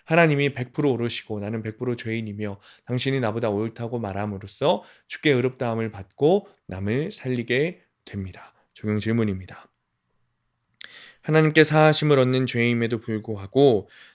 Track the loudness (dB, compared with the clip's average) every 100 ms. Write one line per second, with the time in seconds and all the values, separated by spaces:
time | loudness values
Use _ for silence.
0 | 0 4 4 4 0 -2 -8 -2 0 0
1 | -2 -6 -8 -8 -6 -6 -8 -8 -6 -6
2 | -6 -6 -6 -8 -8 -10 -16 -20 -6 -4
3 | -2 -2 -2 -2 -2 -2 -4 -6 -8 -6
4 | -6 -6 -6 -8 -12 -4 0 0 -4 -20
5 | _ -4 0 2 0 -2 -4 -2 -4 -8
6 | -18 _ 2 2 -2 _ -14 -8 -2 -2
7 | -4 -8 -6 -6 -2 0 0 -4 _ _
8 | -14 -10 -10 -12 -20 _ _ -10 -4 -2
9 | 0 0 0 -2 -10 -18 -20 _ _ _
10 | _ _ _ _ _ _ _ _ -20 -20
11 | -20 _ 2 4 6 6 6 6 4 4
12 | 2 4 4 2 0 0 0 2 0 -4
13 | -4 -6 -6 -10 -4 4 6 4 0 -16
14 | -20